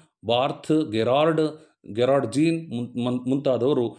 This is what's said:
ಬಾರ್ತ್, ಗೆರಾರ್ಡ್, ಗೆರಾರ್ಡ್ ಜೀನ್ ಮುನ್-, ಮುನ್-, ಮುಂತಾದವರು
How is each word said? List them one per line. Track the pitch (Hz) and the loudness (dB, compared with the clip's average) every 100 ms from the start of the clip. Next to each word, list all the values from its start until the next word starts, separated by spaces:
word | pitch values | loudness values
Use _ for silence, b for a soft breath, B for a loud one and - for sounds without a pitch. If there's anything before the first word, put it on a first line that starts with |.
| B _ | B _
ಬಾರ್ತ್, | 98 120 139 143 - 156 143 | -2 0 0 -2 0 0 0
ಗೆರಾರ್ಡ್, | 110 113 135 160 160 156 151 B _ - | 0 2 4 4 2 0 -4 B _ -10
ಗೆರಾರ್ಡ್ | 104 123 139 120 | -2 2 2 0
ಜೀನ್ | 127 165 165 165 | 0 0 0 -4
ಮುನ್-, | 117 120 123 | -8 -6 -4
ಮುನ್-, | 120 123 123 | -4 -4 -2
ಮುಂತಾದವರು | 135 139 120 127 147 113 | -2 0 0 2 2 0